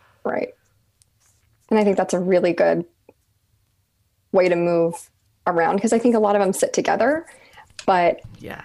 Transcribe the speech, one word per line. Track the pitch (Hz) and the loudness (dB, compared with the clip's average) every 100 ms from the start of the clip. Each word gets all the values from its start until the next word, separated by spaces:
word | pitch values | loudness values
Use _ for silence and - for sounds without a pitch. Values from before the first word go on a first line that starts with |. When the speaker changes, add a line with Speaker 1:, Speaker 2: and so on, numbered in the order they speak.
| _ _ - | _ _ -8
Speaker 1:
right. | - - - _ _ _ _ _ _ _ _ _ _ _ | -6 -8 -12 _ _ _ _ _ _ _ _ _ _ _
And | 220 | 2
I | 208 | 2
think | 190 | 2
that's | 185 | 0
a | 175 | -2
really | 185 180 175 | 0 2 2
good | 170 170 165 175 _ _ _ _ _ _ _ _ _ _ _ _ _ _ | 2 2 0 -4 _ _ _ _ _ _ _ _ _ _ _ _ _ _
way | 190 180 | 0 2
to | 175 | 2
move | 170 170 170 170 - _ _ _ - | 0 0 0 -4 -14 _ _ _ -4
around, | 170 165 190 | -2 0 0
'cause | 220 | 0
I | 226 | 0
think | 240 233 | 2 2
a | |
lot | 214 202 | 2 2
of | |
'em | 190 | 0
sit | 190 - | -2 -4
together, | - 175 165 233 311 339 - - - - - - | -2 -2 0 0 -2 -6 -18 -20 -20 -20 -8 -2
but | 185 175 - - - | 2 2 -2 -8 -20
Speaker 2:
Yeah. | - - | -16 -16